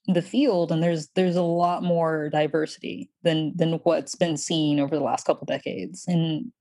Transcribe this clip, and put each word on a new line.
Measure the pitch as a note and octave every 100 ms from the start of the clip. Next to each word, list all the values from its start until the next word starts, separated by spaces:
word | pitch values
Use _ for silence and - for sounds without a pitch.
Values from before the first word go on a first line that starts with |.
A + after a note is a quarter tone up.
| -
the | F3
field, | F3 A3+ C#4+ F3+ E3+
and | D#3+
there's, | E3+ E3 D#3 F#3+
there's | F#3 F3
a |
lot | E3+ E3+ F3 F3
more | F3+ E3+ D#3+ D#3 D3+
diversity | D3+ D3+ D#3+ D#3 - - - - _
than, | E3+ D#3 D3+ E3+
than | E3 E3
what's | E3+ D#3 - -
been | E3+ D3
seen | - E3 D3+ D3
over | C#3+ D3+
the |
last | C3 - -
couple | - -
decades, | C3+ - - F#3 F3+ -
and, | E3+ E3 D#3 - -